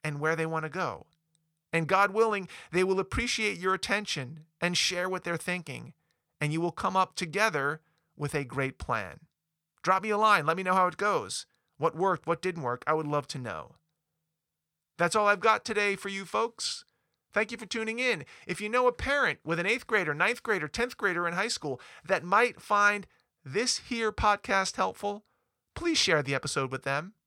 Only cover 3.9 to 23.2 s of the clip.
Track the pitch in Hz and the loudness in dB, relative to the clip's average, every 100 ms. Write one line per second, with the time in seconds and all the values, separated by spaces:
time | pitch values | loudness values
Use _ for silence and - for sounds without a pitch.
3.9 | 196 208 - 127 160 - _ 175 175 - | -2 -2 -6 -6 -12 -20 _ 0 2 0
4.9 | 180 185 185 170 165 - 180 160 123 120 | 0 -4 -4 -4 -4 -4 -6 -6 -12 -14
5.9 | - _ _ _ _ 151 160 175 - 190 | -20 _ _ _ _ -2 0 0 0 0
6.9 | 190 185 - 180 170 220 180 139 160 _ | 2 0 -2 -6 0 0 2 -2 -4 _
7.9 | _ _ - 147 151 135 127 135 - - | _ _ -6 -4 -2 -4 -2 -4 -4 -4
8.9 | 117 92 - _ _ _ _ _ _ - | -4 -4 -12 _ _ _ _ _ _ 2
9.9 | 190 208 208 214 202 147 170 185 190 180 | 2 2 2 6 6 4 0 2 4 4
10.9 | 165 208 180 98 - - _ _ _ 156 | 2 0 0 -2 -8 -10 _ _ _ -2
11.9 | 160 190 175 - 165 185 175 127 123 - | 2 0 0 -2 -2 -2 -4 -4 -2 0
12.9 | 156 151 147 143 147 120 80 - - _ | 0 0 -2 -2 -8 -8 -8 -12 -20 _
13.9 | _ _ _ _ _ _ _ _ _ _ | _ _ _ _ _ _ _ _ _ _
14.9 | - 170 214 208 202 220 214 - 208 202 | 0 2 4 4 4 4 2 0 0 0
15.9 | 196 196 196 190 208 226 - - - - | -2 -6 -8 -4 -2 -2 -4 -8 -8 -14
16.9 | _ _ _ _ 202 214 226 220 226 220 | _ _ _ _ -2 -2 -6 -8 -6 -6
17.9 | 226 254 185 135 - - 180 208 247 247 | -2 -2 -2 -6 -18 -10 -6 -2 2 2
18.9 | 240 262 285 226 143 147 165 180 240 - | 2 -2 0 0 -2 -4 -2 0 -2 0
19.9 | 220 160 147 190 240 - 196 151 - 247 | 0 0 0 0 0 -2 -2 -2 -2 -4
20.9 | - 202 175 175 175 226 - 151 135 - | 0 -2 0 -2 -2 -4 -4 -4 -6 -10
21.9 | - 165 185 170 196 240 180 - 208 202 | -20 -2 -2 4 4 4 0 0 4 4
22.9 | 208 196 _ | 2 -6 _